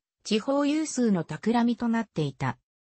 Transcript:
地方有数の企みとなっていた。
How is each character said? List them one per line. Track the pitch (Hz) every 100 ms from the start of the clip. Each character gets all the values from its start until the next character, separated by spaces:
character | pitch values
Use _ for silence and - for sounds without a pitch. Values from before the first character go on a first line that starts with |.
| _ _
地 | - 214
方 | 240 277
有 | 285 302 311
数 | - 233
の | 190
企 | 156 156 214 233 233
み | 233
と | 233
な | 226
っ | 220
て | -
い | 147
た。 | - 131 123 _ _ _